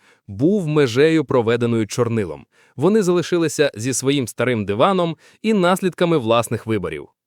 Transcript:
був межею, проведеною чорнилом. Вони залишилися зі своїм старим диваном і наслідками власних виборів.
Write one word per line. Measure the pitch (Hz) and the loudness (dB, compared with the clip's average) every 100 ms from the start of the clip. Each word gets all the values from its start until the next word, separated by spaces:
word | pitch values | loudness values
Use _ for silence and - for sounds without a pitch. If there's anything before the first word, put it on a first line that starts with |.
| _ _ - | _ _ -12
був | 98 151 208 156 | 0 2 2 0
межею, | 151 131 120 160 160 | 0 2 4 4 2
проведеною | 135 131 110 120 117 113 104 | 2 0 2 0 0 0 -2
чорнилом. | - 117 113 90 69 - _ _ - | -2 -2 -2 -4 -8 -16 _ _ -2
Вони | 170 220 | 2 2
залишилися | 180 175 - 175 160 - 143 | 2 0 0 -2 -2 0 -2
зі | 101 123 | -2 -6
своїм | 123 131 143 117 | -2 0 -2 -2
старим | - 120 117 | -4 -2 -2
диваном | 98 101 175 190 165 151 _ _ | -2 0 0 0 -2 -6 _ _
і | 220 | -2
наслідками | 214 175 185 185 - 175 160 | 2 2 0 -2 -2 0 0
власних | 110 117 113 113 110 | 2 0 0 -6 -2
виборів. | 107 85 76 - _ | -4 -4 -10 -14 _